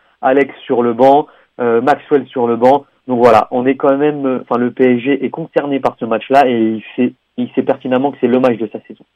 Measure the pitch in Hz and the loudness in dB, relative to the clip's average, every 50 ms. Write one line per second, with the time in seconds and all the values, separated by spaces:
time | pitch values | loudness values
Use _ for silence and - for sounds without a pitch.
0 | _ _ _ _ - 131 135 139 139 131 - - - - 135 120 120 120 117 113 | _ _ _ _ -2 0 0 0 0 -2 -6 -10 -8 -4 -2 0 0 0 0 2
1 | 127 135 139 143 147 - _ _ _ _ _ - 123 117 113 117 123 147 143 139 | 4 4 4 4 0 -2 _ _ _ _ _ -6 -2 0 0 0 0 0 -2 -2
2 | - - 151 139 131 131 - 131 120 117 117 117 123 127 139 139 139 _ _ _ | -2 -2 -2 -2 -2 -4 -4 -4 -2 -2 0 2 2 2 2 2 0 _ _ _
3 | _ - 127 117 120 120 113 110 - - 135 123 123 131 135 135 - 139 135 139 | _ -6 0 2 4 6 6 4 2 0 -2 -2 -2 -2 -2 0 0 0 0 2
4 | 147 151 147 143 135 131 131 123 - - 123 120 123 123 - - 127 127 123 120 | 0 -2 -2 -2 -4 -4 -4 -6 -6 -4 -4 -2 -2 -4 0 0 2 2 2 0
5 | 117 135 143 135 135 117 - 160 165 - - 156 139 143 139 135 131 120 - - | 0 -2 -2 -2 -4 -6 -8 -10 -12 -6 -4 -4 -4 -2 -4 -4 -4 -4 -4 -6
6 | 123 113 113 107 - - 135 139 139 131 123 117 110 113 113 107 - - - - | -6 -4 -4 -4 -2 0 2 2 2 2 2 0 0 0 -2 -4 -8 -10 -4 -4
7 | 123 123 - _ _ _ _ - 123 123 - 147 127 139 131 - - 127 127 127 | -4 -4 -4 _ _ _ _ -8 -8 -6 -4 -4 -2 -2 -2 -4 -4 -2 -2 0
8 | 139 143 - - - 120 120 127 131 127 117 104 113 104 - - - - - - | 0 -2 -2 -2 -2 0 2 2 2 0 0 -2 -4 -8 -10 -12 -16 -18 -20 -20
9 | _ _ _ | _ _ _